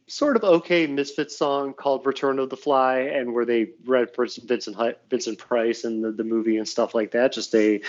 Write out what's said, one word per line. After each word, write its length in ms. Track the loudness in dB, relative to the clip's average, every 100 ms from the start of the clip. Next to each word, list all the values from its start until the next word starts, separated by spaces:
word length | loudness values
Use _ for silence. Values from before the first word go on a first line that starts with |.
| -12
sort 280 | -2 2 2
of 80 |
okay 420 | 4 4 4 0 2
Misfits 500 | -2 -4 -4 -6 -2
song 360 | 0 0 -2
called 320 | -4 -2 0 0
Return 340 | 0 0 0
of 100 | -2
the 80 | -4
Fly, 420 | 0 2 4 2
and 340 | 0 -2 -2
where 120 | -2 2
they 240 | 2 0 -4 0
reference 500 | 2 2 -2 -4 -4
Vincent 400 | -4 -4 -4 -4
Hu-, 200 | -4 -4 -4
Vincent 280 | -4 -4 -8
Price 460 | -2 0 0 -2 -4
and 180 | -4
the, 80 | -4
the 140 | -4 -2
movie 320 | 0 0 0
and 100 | -2
stuff 260 | -2 -2
like 180 | 0 -2
that. 200 | 0 0
Just 240 | 0 0 4
a 240 | 4 2